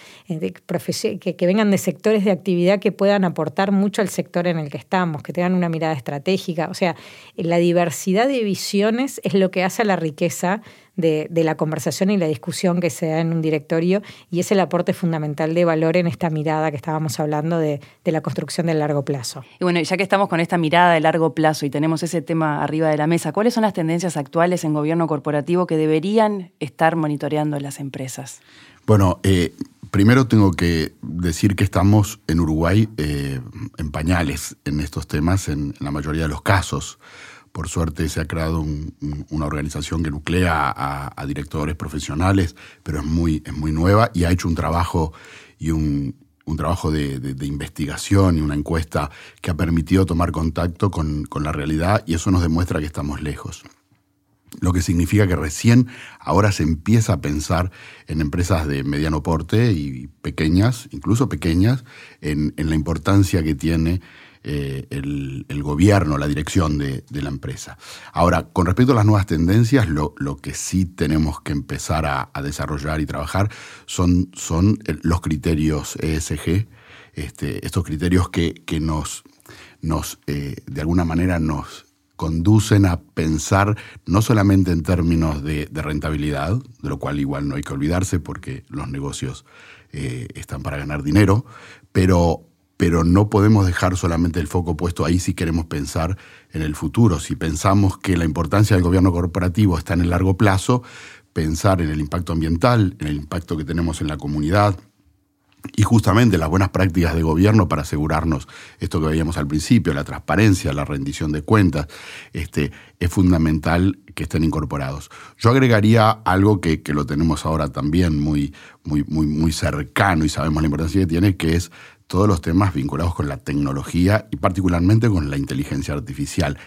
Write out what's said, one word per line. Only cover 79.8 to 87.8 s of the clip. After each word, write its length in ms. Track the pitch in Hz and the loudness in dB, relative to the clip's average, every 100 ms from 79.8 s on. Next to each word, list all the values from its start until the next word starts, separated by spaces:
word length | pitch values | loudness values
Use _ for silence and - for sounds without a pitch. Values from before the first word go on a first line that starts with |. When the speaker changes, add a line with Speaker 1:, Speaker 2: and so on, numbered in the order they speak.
Speaker 3:
nos, 400 | 82 78 - - - | -4 -4 -4 -10 -8
eh, 280 | 71 71 - - | -6 -6 -10 -10
de 140 | 67 | -6
alguna 240 | 78 87 | 0 0
manera 360 | 85 82 92 85 | 2 0 0 0
nos 460 | 78 73 - - - _ _ - | -2 -4 -8 -16 -20 _ _ -8
conducen 680 | 80 82 87 107 104 104 95 | -4 0 4 4 6 4 4
a 140 | 85 | 2
pensar 760 | - - 80 78 - 98 101 107 - - - | -4 -4 -2 -2 2 2 2 0 -6 -16 0
no 160 | 95 | 2
solamente 480 | 107 110 98 98 90 | 4 4 6 4 4
en 140 | 82 | 0
términos 580 | 78 87 85 82 80 73 | 0 0 2 2 0 -2
de, 240 | 73 76 76 | -4 -4 -6
de 160 | - | -6
rentabilidad, 720 | - 76 156 151 104 69 78 120 - - | -6 -4 -4 -4 -4 -2 -2 -2 -4 -10
de 80 | 73 | -8
lo 100 | 67 | -6
cual 200 | 67 71 | -4 -4
igual 300 | 69 69 71 | -4 -4 -4
no 80 | 69 | -6
hay 60 | |
que 100 | 71 | -6
olvidarse 480 | 69 | -4